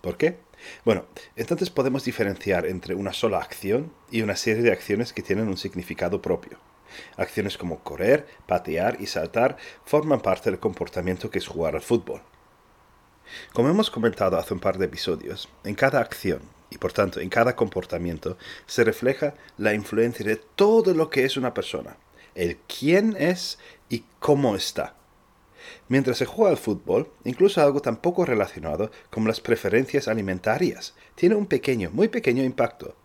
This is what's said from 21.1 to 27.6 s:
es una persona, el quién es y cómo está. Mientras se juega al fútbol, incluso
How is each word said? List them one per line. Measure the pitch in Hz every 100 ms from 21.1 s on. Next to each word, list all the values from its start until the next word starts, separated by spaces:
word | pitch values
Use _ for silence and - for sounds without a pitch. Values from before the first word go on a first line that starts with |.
| 139
es | 131
una | 135 123
persona, | 104 - 76 - - _ - -
el | - 87
quién | 85 - - 139 180 220 208
es | 156 180 - - - - _
y | 117 - _
cómo | - 143 131
está. | 95 - - 67 - _ _ _ _ _ - - - _
Mientras | 131 131 120
se |
juega | 131 - 208
al | 151
fútbol, | - 98 - - 156 _
incluso | - 127 190 175